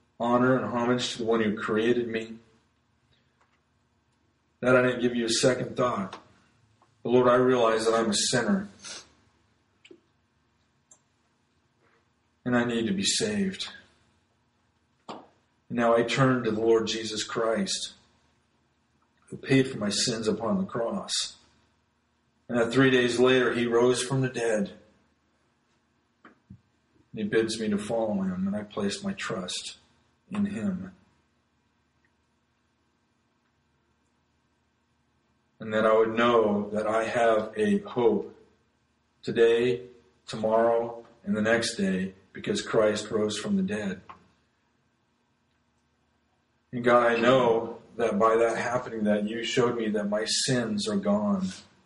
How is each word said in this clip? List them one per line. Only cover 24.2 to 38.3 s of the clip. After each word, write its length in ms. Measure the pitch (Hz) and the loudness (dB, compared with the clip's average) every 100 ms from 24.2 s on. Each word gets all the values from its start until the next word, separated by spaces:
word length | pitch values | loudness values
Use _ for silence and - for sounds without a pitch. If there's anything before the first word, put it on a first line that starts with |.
the 80 | 127 | -2
dead. 440 | 117 117 107 98 - _ _ _ _ _ _ _ _ _ _ _ _ _ _ | -2 -2 0 -2 -8 _ _ _ _ _ _ _ _ _ _ _ _ _ _
And 100 | - _ - - _ _ _ _ _ 107 | -20 _ -20 -20 _ _ _ _ _ -8
he 80 | |
bids 360 | 104 113 110 117 | -2 0 0 -2
me 100 | 107 | -2
to 80 | 101 | -2
follow 420 | - 113 110 98 | -2 -2 -2 -2
him, 260 | 95 92 98 | -4 -4 -4
and 80 | 104 | -4
I 80 | |
place 400 | 101 110 101 - | -8 -6 -6 -4
my 100 | 98 | -8
trust 640 | - - 95 90 - - - _ _ _ _ _ | -8 -6 -8 -8 -10 -12 -16 _ _ _ _ _
in 140 | 101 101 | -4 -4
him. 460 | 113 101 90 - - _ _ _ _ _ _ _ _ _ _ _ _ _ _ _ _ _ _ _ _ _ _ _ _ _ _ _ _ _ _ _ _ _ _ _ _ _ _ _ _ _ _ _ _ _ _ | -2 -4 -6 -10 -18 _ _ _ _ _ _ _ _ _ _ _ _ _ _ _ _ _ _ _ _ _ _ _ _ _ _ _ _ _ _ _ _ _ _ _ _ _ _ _ _ _ _ _ _ _ _
And 140 | 110 | -4
that 120 | 110 110 | 2 4
I 100 | 110 | 4
would 200 | 113 113 | 4 2
know 540 | 120 117 104 101 101 | 4 4 4 0 -2
that 140 | 107 107 | -4 -2
I 160 | 113 | -2
have 480 | 110 120 117 107 104 110 | -2 0 2 2 -2 -2
a 240 | 104 101 | 0 0
hope 560 | - 127 117 98 - | -2 0 2 2 -2